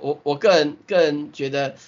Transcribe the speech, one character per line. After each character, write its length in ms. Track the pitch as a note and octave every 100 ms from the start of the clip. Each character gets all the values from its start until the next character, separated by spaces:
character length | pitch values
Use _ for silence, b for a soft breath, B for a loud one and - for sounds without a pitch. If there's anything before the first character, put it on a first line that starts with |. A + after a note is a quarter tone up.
我， 180 | C#3 D3
我 120 | D3 C#3+
个 140 | G#3+ F3
人， 200 | D3 D3+ -
个 140 | F#3
人 300 | D#3+ D3 D3
觉 160 | - C#3
得， 260 | C#3 C#3 -